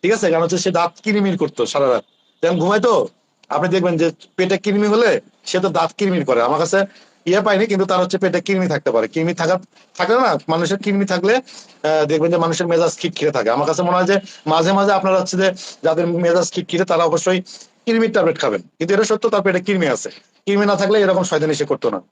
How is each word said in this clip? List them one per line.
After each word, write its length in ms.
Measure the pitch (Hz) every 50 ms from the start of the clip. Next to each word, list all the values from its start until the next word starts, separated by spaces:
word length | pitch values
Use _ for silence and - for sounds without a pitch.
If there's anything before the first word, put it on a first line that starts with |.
ঠিক 100 | - 180
আছে, 180 | 220 208 208 175
কারণ 120 | 160 160
হচ্ছে 160 | 170 170 180 180
সে 120 | 185 190
দাঁত 220 | 180 170 175 170 - -
কিরিমির 360 | - 214 208 208 196 196 175 185
করতো 280 | - 147 - - 120
সারা 220 | 110 - 143 139 131
রাত, 160 | 123 107 - _ _ _ _ _ _ _
যখন 160 | - 165 180 170
ঘুমাইতো। 500 | 156 185 208 214 190 247 220 175 - - _ _ _ _ _ _ _ _
আপনি 200 | 139 147 175 180
দেখবেন 280 | 175 190 175 180 170
যে 160 | 160 165 165 160 _ - _ _
পেটে 220 | - 185 185 196 185
কৃমি 280 | - 208 196 202 208
হলে 340 | 208 208 226 233 214 165 - - - _ _ _
সে 160 | - - 185
তো 80 | 185 196
দাঁত 240 | 165 165 165 160
কিরমির 320 | - - 208 196 180 170 139
করে। 180 | 131 127 117
আমার 160 | 117 123 147 151
কাছে 260 | 170 165 190 196 196 196 - - - _ _ _ _
ইয়ে 160 | 170 180 208
পাইনি, 260 | 196 214 202 190 214
কিন্তু 200 | 220 202 190 190
তার 140 | 185 190 185
হচ্ছে 180 | 180 180 190 185
পেটে 220 | 196 180 175 175
কৃমি 280 | 175 - 196 190 185 180
থাকতে 220 | 151 139 - 139
পারে। 180 | 117 113 110 113
কৃমি 260 | - 160 160 170 175
থাকা, 260 | 170 170 160 185 185 185 _ _ _ - _ _
থাকলে 240 | - 269 202 226 247
না, 180 | 262 220 160 135 - -
মানুষের 300 | 160 165 175 160 196 196
কৃমি 260 | 196 208 196 196 202
থাকলে, 320 | 196 185 175 180 196 226
আহ, 680 | 262 254 - - - - - - _ - 151 156 156 151
দেখবেন 260 | 143 156 156 156 170
যে 60 | 175
মানুষের 300 | 170 165 165 160 160 180
মেজাজ 300 | 165 170 165 170 175 170
খিটখিটে 340 | - - 170 - - 143 156
থাকে। 200 | 151 131 107 110
আমার 160 | 117 135 147
কাছে 160 | 151 160 156
মনে 140 | 180 175 180
হয় 80 | 180 185
যে 160 | 180 196 196 196 - - - _
মাঝে 260 | 156 156 165 165 180
মাঝে 200 | 196 196 196 202
আপনারা 280 | 202 190 190 190 185 190
হচ্ছে 160 | 180 185 -
যে 160 | 180 190 190 185 185 - - - _
যাদের 240 | - 165 160 165 170
মেজাজ 440 | 170 170 170 180 170 170 180 170 160
খিটখিটে, 340 | - 185 175 - - 170 185
তারা 200 | 180 180 165 170
অবশ্যই 380 | 160 160 165 - 185 185 185 185 - - - - _ _ _ _
কৃমির 260 | - 226 226 226 226
ট্যাবলেট 280 | 226 220 175 165 156 -
খাবেন। 220 | - 127 104 95
কিন্তু 320 | - - _ _ 160 170 202
এটা 100 | 202 214
সত্য, 240 | 196 220 208 - 226
তার 140 | 214 202
পেটে 180 | 175 196 180 180
কৃমি 260 | 180 196 202 185 170
আছে, 240 | 143 123 107 - - - - _ _ _ _ _
কৃমি 200 | - 202 202 208
না 100 | 202 202
থাকলে 240 | 180 196 190 208 220
এরকম 220 | 196 185 185 185
শয়তানি 320 | 180 180 170 156 151 156 151
সে 100 | - 147
করতো 260 | - 143 113 - 120
না। 100 | 104 92 - _